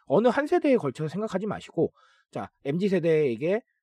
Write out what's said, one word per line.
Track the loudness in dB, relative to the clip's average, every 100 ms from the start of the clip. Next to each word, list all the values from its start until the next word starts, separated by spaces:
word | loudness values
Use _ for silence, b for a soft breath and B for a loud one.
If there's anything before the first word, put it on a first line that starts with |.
| 0
어느 | 2 4
한 | 2 2
세대에 | 2 4 2
걸쳐서 | 0 -4 -6
생각하지 | -6 -6 -6 -6
마시고, | -8 -6 -2 -2 b b b _
자, | -12 -12 _
엠지 | -6 -2 0
세대에게, | 0 2 2 2 0 -2 -4 -6 _